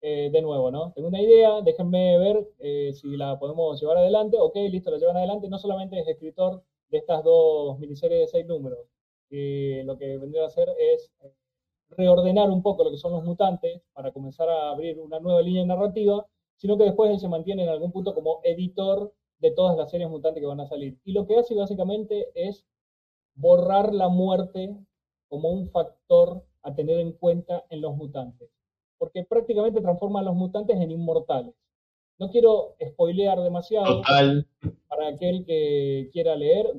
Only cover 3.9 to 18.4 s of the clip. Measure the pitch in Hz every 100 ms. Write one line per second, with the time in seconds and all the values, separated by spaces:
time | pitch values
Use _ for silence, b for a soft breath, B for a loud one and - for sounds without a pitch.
3.9 | 170 180 214 214 220 160 202 202 185 180
4.9 | 151 170 180 185 208 202 190 202 190 190
5.9 | 185 160 160 156 170 185 185 _ _ _
6.9 | 151 - 160 156 165 160 156 147 139 147
7.9 | 143 170 170 160 170 170 165 135 123 -
8.9 | _ _ _ _ 143 143 139 139 135 135
9.9 | 135 139 135 196 220 311 - 523 508 466
10.9 | 480 480 _ - _ _ _ _ _ _
11.9 | - 185 175 180 190 202 185 196 196 160
12.9 | 143 175 170 165 175 196 180 170 175 _
13.9 | - 135 135 135 - 165 165 151 147 165
14.9 | 156 156 160 170 175 170 185 180 180 208
15.9 | 208 208 202 208 _ _ _ 196 208 208
16.9 | 185 214 202 190 165 165 196 175 160 175
17.9 | 185 185 165 156 160